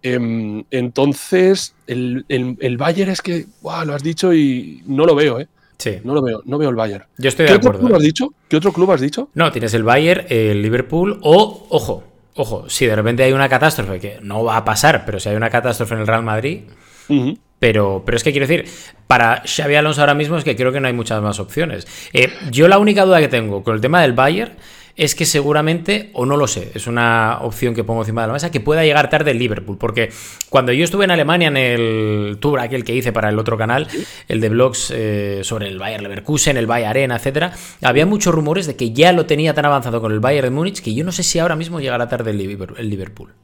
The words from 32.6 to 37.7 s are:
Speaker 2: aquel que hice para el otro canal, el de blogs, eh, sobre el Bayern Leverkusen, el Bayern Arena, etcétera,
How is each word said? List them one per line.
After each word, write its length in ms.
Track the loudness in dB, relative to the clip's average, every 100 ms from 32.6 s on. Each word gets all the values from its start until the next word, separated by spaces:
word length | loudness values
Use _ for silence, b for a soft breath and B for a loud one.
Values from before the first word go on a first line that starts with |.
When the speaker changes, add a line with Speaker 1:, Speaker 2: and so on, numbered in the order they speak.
Speaker 2:
aquel 240 | -2 -6
que 100 | -4
hice 160 | -2 -2
para 200 | 0 0
el 80 | 0
otro 180 | -2 -2
canal, 320 | 0 -2 -2 B B B -4
el 120 | -2
de 60 | 0
blogs, 400 | 2 2 2 -6
eh, 460 | -4 -2 -2 -4 -6
sobre 260 | -6 -8 -8
el 100 | -8
Bayern 240 | -10 -10
Leverkusen, 560 | -10 -10 -4 0 0 0
el 80 | 0
Bayern 240 | -2 0
Arena, 260 | 0 0 -2
etcétera, 360 | -2 -2 -4 B B